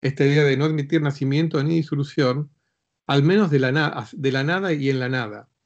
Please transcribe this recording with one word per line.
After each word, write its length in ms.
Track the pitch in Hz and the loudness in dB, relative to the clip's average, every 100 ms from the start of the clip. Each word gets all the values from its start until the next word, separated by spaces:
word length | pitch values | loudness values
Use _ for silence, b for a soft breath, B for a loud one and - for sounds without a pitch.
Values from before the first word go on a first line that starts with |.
Esta 240 | 143 139 139 | -4 0 2
idea 180 | 147 | 4
de 140 | 147 131 | 2 2
no 80 | 156 | 0
admitir 360 | 156 143 165 | -2 0 0
nacimiento 640 | 147 143 135 143 165 139 | 0 -2 -2 0 0 -2
ni 120 | 139 165 | 0 0
disolución, 760 | 156 143 139 - 131 127 151 _ _ _ _ _ - | -2 -4 -4 0 0 0 -6 _ _ _ _ _ -2
al 160 | 139 | 2
menos 280 | 143 196 196 | 4 4 4
de 80 | 147 | 2
la 120 | 131 | 2
na-, 360 | 139 151 - 110 | 0 0 -4 -12
de 200 | - 135 | -4 -2
la 120 | 139 | 0
nada 300 | 143 180 190 | -2 -2 -2
y 160 | 151 135 | -2 0
en 100 | 135 | -2
la 100 | 127 | -2
nada, 400 | 131 113 107 - _ | -4 -6 -10 -18 _